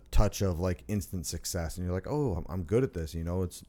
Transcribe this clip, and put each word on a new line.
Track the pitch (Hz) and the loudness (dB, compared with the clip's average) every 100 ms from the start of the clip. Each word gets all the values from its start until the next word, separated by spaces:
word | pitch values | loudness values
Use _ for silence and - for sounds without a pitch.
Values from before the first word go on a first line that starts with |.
| - | 2
touch | - 104 - | 6 6 4
of, | 98 80 | 0 2
like, | 92 87 - | 0 0 -2
instant | 104 - 90 78 | -4 -2 -6 -6
success | 82 - 90 82 - | -6 -4 -4 -4 -4
and | 90 | -2
you're | |
like, | 92 - | -2 -2
"Oh, | 147 135 82 | 0 0 0
I'm, | - | -4
I'm | 92 | -6
good | 82 113 | 2 2
at | 131 | 2
this." | 87 78 | -2 -6
You | 82 | -4
know, | 82 92 | -2 -2
it's, | 90 - | -2 -6